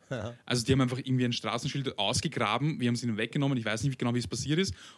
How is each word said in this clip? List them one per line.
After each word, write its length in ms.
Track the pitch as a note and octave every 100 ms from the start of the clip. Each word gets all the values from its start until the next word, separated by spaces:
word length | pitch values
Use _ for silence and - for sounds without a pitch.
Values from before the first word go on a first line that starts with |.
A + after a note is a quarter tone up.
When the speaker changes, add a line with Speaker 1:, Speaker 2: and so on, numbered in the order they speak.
| -
Speaker 1:
<laughs> 280 | C3 G#2+ A#2+
Speaker 2:
Also 220 | - B2 A#2
die 60 |
haben 100 | C3+
einfach 160 | B2+ B2
irgendwie 260 | C3 C3
ein 80 | B2
Straßenschild 680 | A#2+ A2 A2+ C#3+ C#3+ C3 -
ausgegraben, 800 | G2+ B2 E3 - G#2+ A2+ D3 D3
wir 80 | B2
haben 80 | A#2+
es 60 |
ihnen 140 | A#2+ G#2
weggenommen, 400 | A#2 - C#3 C3+
ich 80 |
weiß 180 | A2 A2
nicht 140 | C#3+ C3
genau, 140 | B2
wie 40 | A#2+
es 80 | A#2+
passiert 320 | A#2+ C3 D#3+
ist, 160 | F#3+ - -